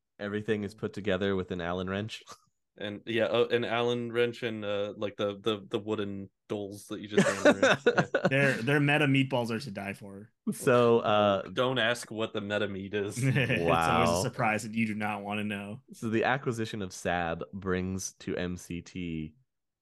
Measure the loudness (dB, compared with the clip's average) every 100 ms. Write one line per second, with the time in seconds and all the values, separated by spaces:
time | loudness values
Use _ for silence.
0 | _ -10 -6 -4 -2 -2 -2 -6 -8 -4
1 | -2 0 2 0 -2 -4 -4 -4 -2 -4
2 | -4 -8 -14 -20 _ _ _ -12 -10 -8
3 | -4 0 2 2 2 2 0 0 0 0
4 | -2 0 0 0 -6 -4 -4 -2 -4 -4
5 | -6 -2 -2 -2 -2 -2 -2 -6 -2 -4
6 | -4 -6 -12 _ -8 -6 -6 -10 -12 -10
7 | 0 4 4 4 4 6 6 4 4 2
8 | 2 0 2 4 4 2 2 2 4 4
9 | 4 4 4 2 0 -2 -4 -8 -8 -8
10 | -12 -16 -18 _ -8 -2 4 6 6 6
11 | 4 4 6 4 0 -2 0 2 0 0
12 | -4 -6 -4 -4 -2 -2 -2 -4 -4 -2
13 | -2 0 0 2 2 0 2 2 4 4
14 | 4 2 0 -2 -2 -2 -2 -2 -2 -2
15 | -4 -4 -4 -4 -4 -6 -8 -12 -16 -10
16 | -2 2 2 2 -2 -4 -4 -6 -8 -6
17 | -2 0 -2 -4 -8 -8 -4 -2 -2 -4
18 | -8 -10 -8 -4 -4 -6 -8 -10 -10 -10
19 | -6 -6 -8 -12 _ _ _ _